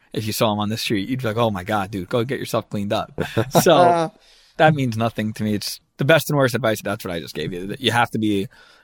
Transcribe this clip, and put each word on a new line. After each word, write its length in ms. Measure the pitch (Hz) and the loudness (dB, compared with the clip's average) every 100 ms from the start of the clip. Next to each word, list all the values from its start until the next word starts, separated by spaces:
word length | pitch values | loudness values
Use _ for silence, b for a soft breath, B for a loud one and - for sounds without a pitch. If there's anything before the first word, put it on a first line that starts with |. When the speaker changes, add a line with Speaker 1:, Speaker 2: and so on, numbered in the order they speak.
| _ | _
Speaker 1:
if 140 | 113 110 | -6 -4
you 40 | |
saw 180 | 104 117 | 0 0
'em 80 | 104 | 0
on 100 | 104 | -2
the 80 | 113 | -4
street. 320 | - 107 104 | -2 -2 -2
You'd 120 | 131 | -4
be 60 | 127 | -2
like, 100 | 107 | 0
"Oh 120 | 117 | 0
my 140 | 98 | 0
God, 260 | 90 107 98 | -2 -2 -2
dude, 180 | 104 87 | -6 -4
go 140 | 127 | -2
get 140 | 147 117 | -2 -4
yourself 300 | 107 117 - | -4 -4 -4
cleaned 240 | 107 101 | -6 -2
up." 180 | 110 - - - - | -2 -4 -6 -4 -2
Speaker 2:
<laughs> 160 | 120 - | 0 2
Speaker 1:
So 500 | 185 156 175 170 160 - b b b - | 6 6 6 4 0 -6 b b b 4
that 180 | 156 151 | 4 4
means 200 | 131 110 | 0 0
nothing 360 | 113 - 107 | -2 -2 -4
to 100 | 107 | -4
me. 120 | 110 104 | -2 -2
It's 240 | - - _ - | -4 -10 _ -2
the 80 | 139 | 4
best 240 | 160 - | 4 4
and 80 | 147 | 2
worst 160 | 131 117 | 2 2
advice. 260 | 113 107 | 0 -2
That's 200 | 98 101 | -4 -6
what 100 | 95 | -6
I 60 | 85 | -8
just 140 | 65 76 | -8 -8
gave 160 | 82 | -8
you, 140 | 90 95 | -8 -8
that 140 | - | -4
you 100 | 117 | 0
have 200 | 117 120 | 2 2
to 80 | 117 | 0
be 280 | 107 101 98 b b b | 0 0 -2 b b b